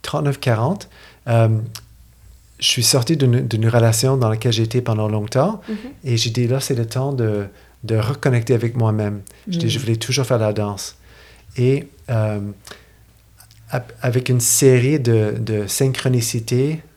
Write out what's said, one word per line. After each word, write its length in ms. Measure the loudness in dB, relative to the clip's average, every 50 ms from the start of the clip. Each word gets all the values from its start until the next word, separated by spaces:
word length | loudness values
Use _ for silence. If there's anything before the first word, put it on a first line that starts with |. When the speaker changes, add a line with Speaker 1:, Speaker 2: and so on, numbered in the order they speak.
Speaker 1:
trente-neuf, 360 | -10 -6 -4 -2 -2 -2 -4 -2
quarante, 480 | 0 0 2 2 2 0 -2 -4 -8 -18 -20 -20 -20 -20 -20 _ _ 0
euh, 200 | 2 4 4 4 2 0 -2 -6 -12 -16 -20 -20 -20 -20 -20 -20 -20 _ -20 -20 -20 -20 -20 _ _ -4
je 80 | -2
suis 160 | -2 0 2
sorti 340 | 0 2 2 2 2 0 0
d'une, 300 | 2 2 2 2 2 0
d'une 220 | 0 -2 0 0 2
relation 480 | 4 4 4 4 4 2 2 2 2
dans 120 | 2 2 0
laquelle 240 | 0 0 0 0
j'ai 100 | 0 0
été 180 | 0 0 0 -2
pendant 280 | 0 0 -2 0 0 0
longtemps, 520 | -2 -2 -4 -2 0 0 0 0 -2 -6 -8 -10
Speaker 2:
Mhm. 80 | -10 -10 -10 -14 -18 -12 -4
Speaker 1:
et 120 | -2 -2
j'ai 140 | 0 0 -2
dit, 160 | -2 -2 0 0
là, 120 | 0 -2
c'est 140 | -2 -2 -2
le 120 | -2 -2
temps 260 | -2 -2 -4 -2 -2
de, 340 | -2 0 0 0 0 -2 -4 -6 -12 -20 -20 -20 _ _ -4
de 120 | 0 0
reconnecter 580 | 0 0 0 -4 -2 0 0 2 2 2 2 0
avec 220 | 2 2 -2 -2
moi-même. 440 | 0 0 2 2 0 -2 -2 -4 -6 -12 -16 -20 -16 -10 -6
J'ai 100 | -4 -2
dit, 60 | -2
Speaker 3:
Mm. 40 | -2
Speaker 1:
je 80 | -2 -2
voulais 180 | -2 -2 -2
toujours 280 | -2 -2 -4 -2 -2 0
faire 120 | 0 0 2
la 140 | 2 0
danse. 440 | 0 0 -4 -4 -4 -8 -10 -14 -16 _ -20 -20 -20 -20 -20 -20 -20 -20 -20 -12 -4 0
Et, 300 | 2 2 2 0 -2 -10 -20 -20 -8 -4
euh, 300 | -2 0 0 0 -2 -4 -6 -8 -10 -14 _ -20 -20 -20 -20 _ _ _ -20 _ _ _ _ _ _ _ -20 _ -20 -20 -12 -8
ap-, 220 | -8 -8 -8 -10 -14 -4
avec 260 | -4 -2 -2 0 0 2
une 120 | 0 2
série 600 | 2 0 2 4 6 6 6 6 4 2 2 2
de, 340 | 2 2 4 4 2 2 0 -4
de 280 | -4 -2 -2 -2 -2
synchronicités 1160 | -4 -2 0 0 0 0 -2 -2 0 0 0 0 -2 -4 -6 -4 -2 0 0 0 0 -2 -6 -10 -18 _